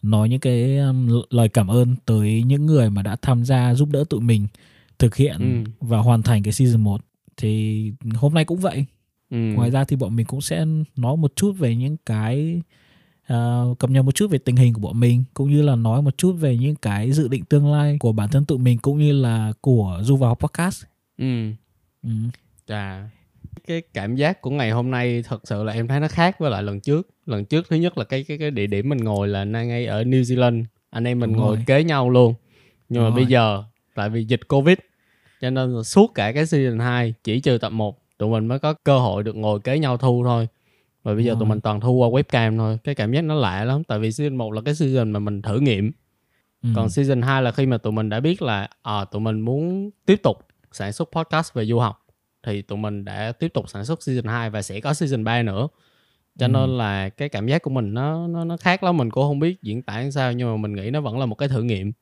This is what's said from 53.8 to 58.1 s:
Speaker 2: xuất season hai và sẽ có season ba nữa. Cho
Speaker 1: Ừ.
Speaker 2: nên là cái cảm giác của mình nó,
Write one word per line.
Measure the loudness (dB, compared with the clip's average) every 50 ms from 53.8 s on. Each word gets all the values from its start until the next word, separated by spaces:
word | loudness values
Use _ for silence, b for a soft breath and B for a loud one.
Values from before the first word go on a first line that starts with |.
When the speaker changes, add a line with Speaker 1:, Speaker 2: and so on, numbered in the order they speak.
| -6
Speaker 2:
xuất | -6 -8 -6 -4
season | -4 -4 -4 -2
hai | -4 -4 -4 -4 -4
và | -6 -6 -8
sẽ | -8 -10 -8
có | -4 -4 -4
season | -2 -2 -2 -2 -2 -2
ba | 0 0 0 0
nữa. | 0 -2 -2 -4 -4 _ _ _ _ _ _ _ _ _ _ _ _ _ -2
Cho | 0
Speaker 1:
Ừ. | 2
Speaker 2:
nên | 2 2 2 2 0 -2
là | -2 -2 -2 -4 -4 -6
cái | -6 -8 -10 -8
cảm | -6 -4 -2
giác | 0 0 0 0
của | -2
mình | -2 -2 -2 -2 -4
nó, | -4 -4 -4